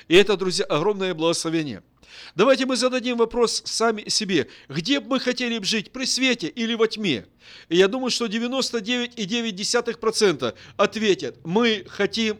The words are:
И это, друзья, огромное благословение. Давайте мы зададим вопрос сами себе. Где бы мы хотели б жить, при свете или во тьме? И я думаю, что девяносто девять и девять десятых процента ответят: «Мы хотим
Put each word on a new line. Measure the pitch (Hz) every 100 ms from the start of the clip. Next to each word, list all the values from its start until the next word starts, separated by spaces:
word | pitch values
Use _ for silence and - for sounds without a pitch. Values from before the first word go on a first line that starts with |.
| -
И | 180
это, | 202 185
друзья, | 190 160 -
огромное | 151 196 202 185
благословение. | 160 165 165 165 165 151 95 - _ _ - - 156
Давайте | 247 262 262
мы | 247
зададим | 254 254 240 233
вопрос | 226 233 220 - -
сами | - 226 214 202
себе. | - 196 165 - - -
Где | 143 170 277
бы | 220
мы | 262
хотели | 247 247 240 226
б |
жить, | 180 214 -
при | 254
свете | 262 240 262 240 160
или | 233 226
во | 226 226
тьме? | 214 202 113 - _ - - -
И | 175
я | 190
думаю, | 254 254
что | - 233
девяносто | 226 240 262 240 233
девять | 202 247 240 233
и |
девять | 180 240 226 185
десятых | 202 240 233 -
процента | 220 - 208 147 120 - - -
ответят: | 208 214 220 180 131 - 165
«Мы | 202 240 214 -
хотим | - 196 226 220